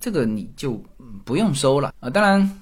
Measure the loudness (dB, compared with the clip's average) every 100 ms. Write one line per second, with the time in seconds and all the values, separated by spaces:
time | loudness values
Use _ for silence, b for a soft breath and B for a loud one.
0 | -4 -2 0 -2 -8 -8 -6 -6 -10 -20
1 | -18 -14 -4 0 0 2 2 2 0 -6
2 | -4 2 4 4 2 -2